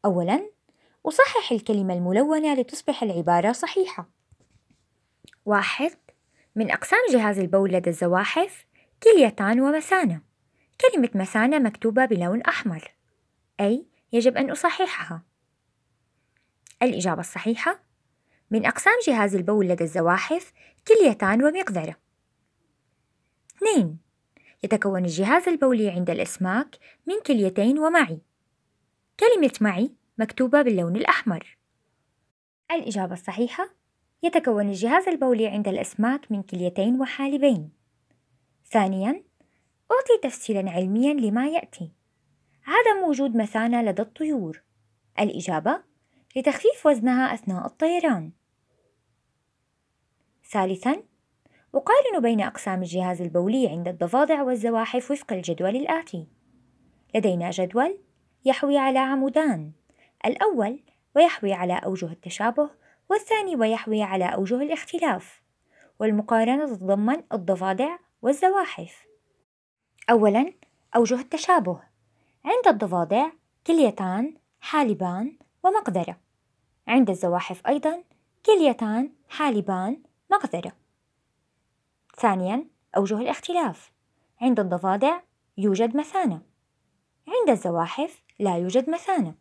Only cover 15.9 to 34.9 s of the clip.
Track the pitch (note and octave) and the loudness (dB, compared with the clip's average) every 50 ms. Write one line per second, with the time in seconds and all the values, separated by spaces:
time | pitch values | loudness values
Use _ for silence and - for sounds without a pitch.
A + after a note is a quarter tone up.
15.9 | _ _ _ _ _ _ _ _ _ _ _ _ _ _ _ - - _ A#3+ B3+ | _ _ _ _ _ _ _ _ _ _ _ _ _ _ _ -20 -4 _ 0 0
16.9 | - - F3 F#3+ D#3+ E3+ E3+ - - - - A3 A#3 - - E4 G4+ - _ _ | 0 0 -2 -2 -2 -2 -6 -10 -12 -6 -4 -4 -4 -2 -2 -4 -4 -4 _ _
17.9 | _ _ _ _ _ _ _ _ _ _ _ _ G#3+ A3 - - - - - G4 | _ _ _ _ _ _ _ _ _ _ _ _ -4 0 0 0 -2 2 2 2
18.9 | A4+ B4 A4+ D#4+ B3+ A3 G3+ G3+ G3 F#3+ F3 F#3 G#3+ G#3+ G3 F3 F3+ F3 E3+ D#3 | 2 4 2 0 2 2 2 0 0 -2 0 0 2 2 2 2 0 0 -2 -4
19.9 | D#3 F#3 E3 E3+ F3 F#3+ - - D#4 F4+ - - _ _ - _ _ _ _ - | -2 0 2 2 2 2 0 -4 -4 -6 -6 -10 _ _ -20 _ _ _ _ 4
20.9 | A4 A4+ F#4+ C4+ G#3 - G#3 F#3+ G#3 A#3 C4+ D4+ D#4 F#4 F#4 - G3 F3 D#3 E3 | 6 8 8 4 4 2 0 2 2 4 2 2 2 0 -6 -4 -4 -6 -6 -6
21.9 | D#3+ _ _ _ _ _ _ _ _ _ _ _ _ _ _ _ _ _ _ _ | -12 _ _ _ _ _ _ _ _ _ _ _ _ _ _ _ _ _ _ _
22.9 | _ _ _ _ _ _ _ _ _ _ _ _ - _ G4 A4 G#4 D4 F#3 D#3+ | _ _ _ _ _ _ _ _ _ _ _ _ -8 _ 0 2 2 2 2 0
23.9 | D#3 E3 _ _ _ _ _ _ _ _ _ _ _ _ - F#3+ A3 G#3 - G3+ | -4 -10 _ _ _ _ _ _ _ _ _ _ _ _ -2 -2 0 0 0 -2
24.9 | G3 F#3 F3+ F3 D#3 E3 F#3+ G#3 C#4+ F4+ F4 F#4 E4+ C#4+ C#4+ C4 B3+ A3 G#3 G3+ | 0 0 -2 -2 0 -2 0 2 2 2 2 2 0 2 2 2 2 2 0 0
25.9 | F3 F3+ F3+ F3 E3 - F3 - - - F#3 F#3 F#3+ A#3 D4+ - - _ _ - | 0 -2 -2 -2 -2 -2 -4 -6 -4 -4 -4 -2 -2 -2 -4 -4 -12 _ _ -20
26.9 | _ _ _ - F#4+ G#4+ - - C#4 A3 G3 F#3+ F#3 - G3+ A#3 C#4 D#4 D4+ D#4+ | _ _ _ -6 -6 -4 0 0 0 2 2 0 0 2 2 2 2 2 2 2
27.9 | E4+ E4+ C#4 F3 D#3+ D#3 _ _ _ _ _ _ _ _ _ _ _ _ _ _ | 4 2 2 2 -2 -12 _ _ _ _ _ _ _ _ _ _ _ _ _ _
28.9 | _ _ _ _ _ - G#4 A#4+ A#4+ F#4+ D4+ B3+ - - G#3+ G#3+ F3+ F3 A3+ C#4+ | _ _ _ _ _ 4 4 4 6 6 4 2 2 0 0 0 0 0 -2 -4
29.9 | - _ _ _ _ - A3 A3 - - C4 A#3+ C4+ D4 C#4+ B3 G#3+ F#3 E3+ E3+ | -4 _ _ _ _ -4 -4 -4 0 -2 0 4 4 4 4 4 2 0 0 -2
30.9 | F3 A3+ - - - - - A3 F3 D#3+ - - - _ _ _ _ _ _ _ | -2 -2 0 0 0 0 0 -4 -4 -4 -8 -18 -20 _ _ _ _ _ _ _
31.9 | _ _ _ _ _ _ _ _ _ _ _ _ _ _ _ - E4 E4+ - A#3 | _ _ _ _ _ _ _ _ _ _ _ _ _ _ _ -6 -6 -4 -4 -4
32.9 | G3 G3+ F#3 F3 F3+ F3 - - F3 G#3 A#3+ A#3+ - - F#4 - _ _ _ _ | -4 -4 -4 -4 -6 -10 -10 -8 -4 -2 -4 -2 -2 -6 -8 -8 _ _ _ _
33.9 | _ _ _ _ _ _ - E4+ E4+ E4 D#4+ B3+ A3+ G3+ G#3 G3+ G3 F3+ G3+ A#3 | _ _ _ _ _ _ -4 0 0 2 2 2 0 0 0 -2 -2 -2 0 2